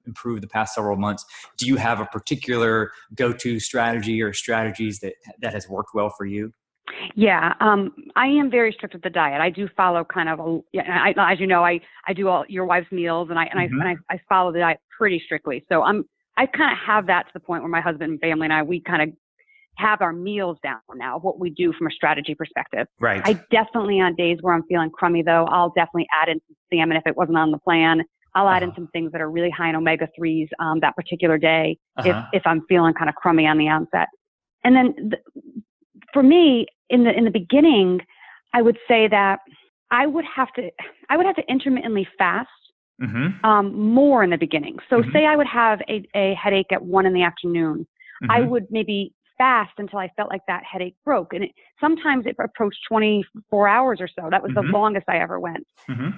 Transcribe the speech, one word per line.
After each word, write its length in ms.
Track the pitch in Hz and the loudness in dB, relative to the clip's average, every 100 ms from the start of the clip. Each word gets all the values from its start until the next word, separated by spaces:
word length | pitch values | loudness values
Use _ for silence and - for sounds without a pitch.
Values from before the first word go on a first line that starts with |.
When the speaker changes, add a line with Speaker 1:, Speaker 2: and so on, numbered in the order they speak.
| - | -20
Speaker 1:
improved 380 | 107 123 110 | -14 -10 -10
the 20 | 101 | -8
past 300 | 110 110 - | -6 -4 -4
several 200 | 104 98 | -2 -2
months, 280 | 104 101 - - - - | -2 -4 -10 -20 -18 -8
do 80 | 123 | -2
you 80 | |
have 240 | 131 117 113 | 0 0 -2
a 80 | 107 | -6
particular 840 | 110 - 139 - 120 117 110 107 - - 110 | -10 -8 -8 -4 0 2 0 -2 -8 -14 -4
go-to 420 | 123 120 127 113 | -2 -2 -4 -6
strategy 640 | - 127 117 117 107 113 | -4 -2 -2 -2 -2 -2
or 100 | 110 | -2
strategies 680 | 98 - 113 113 104 110 98 | -4 -4 -2 -4 -4 -6 -8
that, 140 | 98 - - - | -12 -14 -18 -12
that 120 | 117 | -8
has 160 | 101 - | -8 -8
worked 220 | 95 107 | -8 -6
well 180 | 107 104 - | -4 -4 -4
for 80 | |
you? 280 | 101 101 107 - _ _ - - - - | -8 -8 -10 -12 _ _ -20 -16 -8 0
Speaker 2:
Yeah, 380 | 214 175 165 - | 2 2 -2 0
um, 340 | 214 202 196 - - | 2 2 0 -8 -6
I 120 | - 262 | -2 2
am 200 | 294 277 | 2 2
very 220 | 240 226 | 2 0
strict 220 | 214 202 | -2 -12
with 80 | 180 | -10
the 80 | 185 | -6
diet. 300 | 175 151 139 | -2 -2 0
I 100 | 170 | -2
do 180 | 170 202 - | -2 -6 0
follow 280 | 185 175 | 0 0
kind 240 | 165 185 160 | -2 -4 -4
of 100 | 156 | -4
a, 220 | 165 165 - | -4 -6 -6
yeah, 100 | 185 175 175 180 202 | -6 -2 0 2 2
I, 160 | 180 | 2
as 80 | 185 | 2
you 80 | 190 | 2
know, 160 | 180 | 2
I, 160 | 175 175 - - - | 2 0 -6 -14 -8
I 60 | |
do 160 | 185 196 | -4 0
all 160 | 175 - | 0 -2
your 160 | 190 | -4
wife's 280 | 185 175 170 | -2 -2 -2
meals, 360 | 185 170 165 170 | -4 -4 -4 -4
and 100 | 170 | -4
I, 60 | 165 | -2
and 120 | 190 | -2
I, 80 | 180 | -4
Speaker 1:
Mm-hmm. 140 | 170 | -2
Speaker 2:
and 180 | 185 165 - | -4 -4 -8
I, 60 | |
I 60 | 180 - | -10 -2
follow 240 | 190 180 | 0 2
the 80 | 170 | 0
diet 180 | 170 160 _ - | 0 -2 _ -2
pretty 240 | 214 170 | -2 -2
strictly. 400 | - 151 - 123 - | -4 -8 -6 -8 -2
So 140 | 165 | 0
I'm, 220 | 135 208 - _ _ - | 2 0 -4 _ _ -2
I 100 | 262 | -2
kinda 280 | - 294 - - | 0 -2 -2 0
have 200 | 214 185 | 0 2
that 160 | 180 - | 0 -2
to 40 | |
the 60 | 180 | -10
point 220 | - 170 | -8 -8
where 60 | 147 | -4
my 100 | 170 | -4
husband 320 | 165 156 151 | -4 -4 -6
and 80 | 156 | -4
family 240 | 165 156 160 | -2 -2 0
and 60 | |
I, 100 | 156 | 0
we 180 | 151 175 | -2 -4
kinda 260 | 170 175 156 - _ _ _ _ _ - | -2 -2 -2 -6 _ _ _ _ _ -4
have 240 | 214 214 | -2 0
our 100 | 180 | -2
meals 460 | 170 185 208 185 156 | -4 -6 -4 -6 -6
down 180 | 139 117 - 127 | -8 -10 -14 -14
now, 220 | 123 135 | -10 -8
what 200 | 175 170 | -4 -4
we 100 | 175 | -4
do 240 | 147 175 | -2 -2
from 140 | 160 160 | -2 -6
a 40 | |
strategy 440 | - 151 147 147 | -2 -2 -2 -4
perspective. 520 | 151 160 - 131 - 120 - | -8 -10 -10 -8 -6 -8 -2
Speaker 1:
Right. 220 | 117 98 | -2 0
Speaker 2:
I 160 | 196 202 - | 0 0 0
definitely, 500 | 226 220 240 202 196 | 0 0 -2 -2 0
on 140 | 185 170 | 0 0
days 220 | 175 170 | -2 0
where 100 | 175 | 0
I'm 80 | 170 | 0
feeling 260 | 165 175 160 | 0 -2 -2
crummy, 320 | - 175 170 | -2 0 0
though, 240 | 160 165 165 | 2 2 4
I'll 220 | 180 175 | 2 2
definitely 360 | 175 165 175 - 156 | 0 -2 -2 -2 0
add 80 | 165 | 0
in 120 | 160 - | -2 -8
some 100 | _ - | _ -4
salmon 260 | 170 160 160 | 0 2 0
if 80 | 160 | -2
it 100 | - | -2
wasn't 220 | 175 165 | 0 2
on 120 | 160 | 2
the 60 | 151 | 0
plan. 440 | - 170 160 165 165 _ _ | 0 2 4 2 -2 _ _
I'll 140 | 185 196 | 0 2
add 120 | 185 | 2
in 60 | 180 | -2
Speaker 1:
Uh-huh. 60 | 175 | -8
Speaker 2:
some 120 | 170 | -10
things 240 | 175 165 | -8 -6
that 80 | 160 | -6
are 80 | 156 | -6
really 180 | 165 175 | -2 -2
high 200 | 165 170 | -2 -2
in 40 | 160 | 0
omega-threes, 720 | 165 160 160 - 165 160 156 - | 0 0 -2 -4 -4 -2 -4 -6
um, 200 | 165 156 | -4 0
that 140 | 151 | 0
particular 440 | - 170 175 175 160 | -2 -8 -2 0 2
day 400 | 160 160 156 165 _ - | 2 2 0 -6 _ -4
if, 60 | 180 | 0
Speaker 1:
Uh-huh. 200 | 202 233 | 0 -2
Speaker 2:
if 80 | 196 170 | -2 0
I'm 200 | 165 156 | 0 2
feeling 240 | 180 165 | 4 4
kinda 180 | 160 160 | 2 -2
crummy 320 | - 180 165 156 | -2 2 4 4
on 100 | 156 | 2
the 120 | 151 | 2
onset. 400 | 156 165 - 80 _ _ _ _ _ | 0 -2 -2 -4 _ _ _ _ _
And 120 | 247 254 | 4 6
then 180 | 254 - 214 | 4 0 -6
th-, 120 | - _ - - 233 - _ _ _ _ | -6 _ -20 -20 -20 -20 _ _ _ _
for 100 | 277 | 4
me, 440 | 262 339 330 247 - _ - | 8 8 8 4 0 _ 0
in 140 | 247 | 4
the, 120 | 233 220 | 4 4
in 80 | |
the 60 | 226 | 2
beginning, 680 | 196 170 277 320 233 185 180 - _ - - _ | 0 2 6 8 6 4 2 -4 _ -20 -20 _
I 80 | 240 | 2
would 160 | 233 233 - | 4 2 2
say 220 | 233 220 | 4 4
that 320 | 208 196 196 - - _ _ - | 4 2 0 -6 -20 _ _ -2
I 160 | 240 285 | 0 0
would 180 | 294 - | -2 -4
have 260 | - 254 | -4 -4
to, 160 | - 185 - - - - | -6 -12 -12 -18 -12 -2
I 80 | 294 | 0
would 80 | 370 | 2
have 100 | 370 | 0
to 140 | - | -2
intermittently 580 | 262 277 254 233 214 190 - | -2 0 -2 0 -4 -2 -2
fast, 300 | 185 185 254 _ _ _ _ - | 0 0 -6 _ _ _ _ -8
Speaker 1:
Mm-hmm. 420 | 123 107 151 190 | -6 -2 -2 0
Speaker 2:
um, 300 | 220 208 202 | 4 4 2
more 480 | 196 214 240 285 254 | 0 2 4 6 6
in 80 | 190 | 4
the 60 | 170 | 2
beginning. 380 | 160 160 151 160 - | 0 -2 -6 -10 0
So 120 | 240 | 0
Speaker 1:
Mm-hmm. 100 | 233 | 2
Speaker 2:
say 140 | 302 311 | 4 4
I 80 | |
would 120 | 302 285 | 4 2
have 320 | 240 226 208 - | 2 2 2 -4
a, 180 | 214 - | -8 -6
a 200 | 202 196 | -2 0
headache 360 | 190 208 196 190 | 0 0 0 0
at 120 | 185 | -4
one 200 | 180 190 190 | 0 2 4
in 80 | |
the 80 | 180 | 2
afternoon. 640 | 175 170 175 170 160 156 165 _ - - - | 0 -2 -4 0 -2 -4 -8 _ -20 -6 0
I 120 | 233 | 2
Speaker 1:
Mm-hmm. 100 | 247 | 2
Speaker 2:
would 160 | 240 196 | -2 -4
maybe 420 | 220 214 202 190 _ _ - | -4 -4 -4 -6 _ _ 0
fast 340 | 262 247 196 - | 2 2 0 -8
until 200 | 202 202 | -10 -8
I 100 | 185 - | -8 -8
felt 140 | 208 | -8
like 120 | 196 - | -8 -6
that 160 | 180 - | -8 -8
headache 240 | 190 180 - | -10 -10 -8
broke. 280 | - 175 170 | -2 -2 -2
And 100 | 180 | -6
it, 60 | 208 _ _ _ | -8 _ _ _
sometimes 460 | 294 320 311 269 233 | 0 0 0 -2 -2
it 100 | - | -4
approached 400 | 220 - 208 - - | -6 -4 -4 -6 -2
twenty-four 800 | 220 214 208 190 214 - 208 202 | 0 2 0 -2 -10 -4 2 4
hours 320 | 220 262 226 | 4 2 -2
or 60 | 180 | -6
so. 220 | - 160 | -10 -2
That 100 | 185 | -2
was 100 | 202 | -2
the 60 | 139 | -2
Speaker 1:
Mm-hmm. 100 | 175 | 0
Speaker 2:
longest 340 | 202 214 202 - | 2 2 0 -2
I 80 | 175 | -2
ever 220 | 170 180 | -2 -6
went. 260 | 175 165 - _ - | -8 -10 -14 _ -10
Speaker 1:
Mm-hmm. 200 | 120 143 | -6 -6